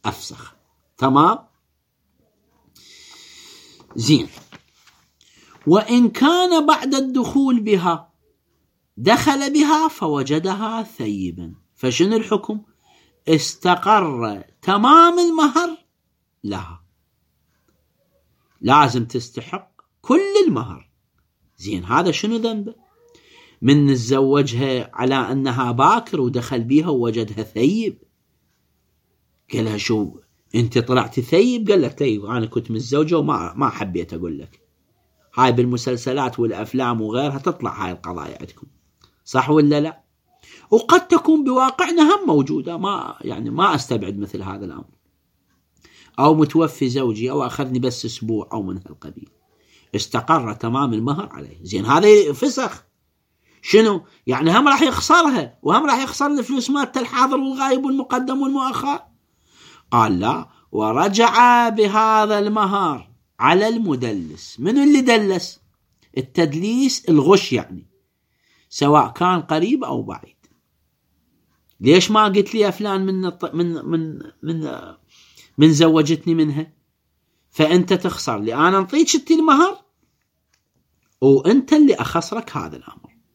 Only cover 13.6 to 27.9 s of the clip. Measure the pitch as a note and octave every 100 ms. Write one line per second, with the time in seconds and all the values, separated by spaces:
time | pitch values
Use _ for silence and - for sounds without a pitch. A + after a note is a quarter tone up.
13.6 | F3+ F3 G3 G#3+ E3+ B2+ A2+ G2+ - _
14.6 | - G3+ B3 D#4+ E4+ F4 F4 D#4+ D4 C#4+
15.6 | F4 D#4+ _ _ _ _ _ _ G2+ F#2+
16.6 | E2+ E2+ _ _ _ _ _ _ _ _
17.6 | _ _ _ _ _ _ _ _ _ _
18.6 | A2 C#3 C#3 B2 A2+ B2 - - - F#3
19.6 | _ _ _ _ - D#4 G4 G4+ F4 C3
20.6 | - D#2+ _ _ _ _ _ _ _ _
21.6 | G2 F2+ F2+ C3 F3+ D3+ G#3+ A#3 A3+ A3
22.6 | G3+ - _ _ _ _ _ _ _ _
23.6 | B2 D3 C#3+ C3 A2+ C3+ C3+ C#3+ C#3 A#2
24.6 | C3+ B2+ - - B2+ C3+ G#2 C3+ C3+ B2
25.6 | B2 A#2+ D3+ A3+ A#3 E3+ B2 B2 A#2+ B2+
26.6 | A#2 C#3+ E3+ C3 A#2 A2+ G#2+ G#2+ G#2+ G#2
27.6 | C3+ G#3+ G#3+